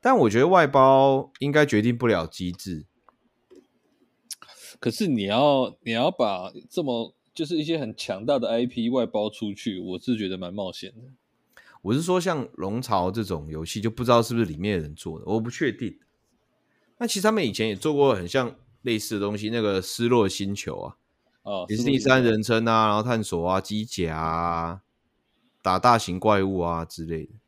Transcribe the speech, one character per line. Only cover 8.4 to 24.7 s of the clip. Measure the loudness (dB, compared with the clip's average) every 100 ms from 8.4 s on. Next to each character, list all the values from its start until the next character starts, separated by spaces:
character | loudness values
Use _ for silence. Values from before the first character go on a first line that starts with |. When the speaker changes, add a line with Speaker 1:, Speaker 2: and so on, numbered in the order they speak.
| 0
Speaker 2:
I | -2 -2
P | -2 -2
外 | 0 -2
包 | -2 -4
出 | -4 -10
去， | -6 -8 -8
我 | -8 -8
是 | -4 -4
觉 | -4
得 | -6
蛮 | -8
冒 | -8 -8
险 | -10 -16
的。 | -18 -20 -20 _ _ _ _ -20 _
Speaker 1:
我 | -2
是 | -2
说 | 0 0
像 | 0 -4 -6 -8
龙 | -6 -4
巢 | 0 0 0
这 | -2
种 | -4 -6 -6
游 | -10
戏， | -8 -6
就 | -6
不 | -4
知 | 4
道 | 4
是 | 4
不 | 0
是 | -2
里 | -2
面 | -2 -2
的 |
人 | -4 -10
做 | -12 -12
的， | -4
我 | -2
不 | -2
确 | -4 -4
定。 | -4 -10 -12 _ _ _ _ _ _ _ _ _ _
那 | -4
其 |
实 | 0
他 | 0
们 | 2 -2
以 |
前 | 0 -2
也 | 0
做 | -2
过 | 4 4 4
很 | 0
像 | -2 -2 -6 _ _
类 | -2 -2
似 | -2
的 | -2
东 | -2 -2
西， | -4
那 | -2
个 | 0 0
《失 | -4 -2 2
落 | 4 4
星 | 0 -6 -6
球》 | -8 -10
啊， | -12 -16 _ _ _ _
Speaker 2:
哦， | -10 -8 -6
Speaker 1:
也 | -4
是 |
第 | 0 0
三 | 4 4
人 | 4 2
称 | 0 0 2
啊， | 4 4
然 | 2
后 |
探 | 0 -2
索 | -2 -2 0
啊， | -2
机 | -2 -6 -6
甲 | -4 -4 -2
啊， | -4 -2 -2 -2 -6